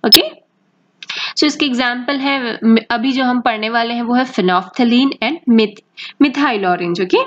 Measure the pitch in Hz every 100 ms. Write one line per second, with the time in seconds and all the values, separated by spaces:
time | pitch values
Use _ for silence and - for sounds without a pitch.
0 | - 320 622 - _ _ _ _ _ _
1 | - - - - 302 294 302 240 247 247
2 | 247 285 277 277 240 - 226 226 220 240
3 | 262 254 254 247 240 220 214 233 233 240
4 | 233 247 254 - 185 180 185 - 240 240
5 | 277 - 220 330 - 226 208 202 _ -
6 | - - 285 277 285 220 185 175 175 175
7 | 185 381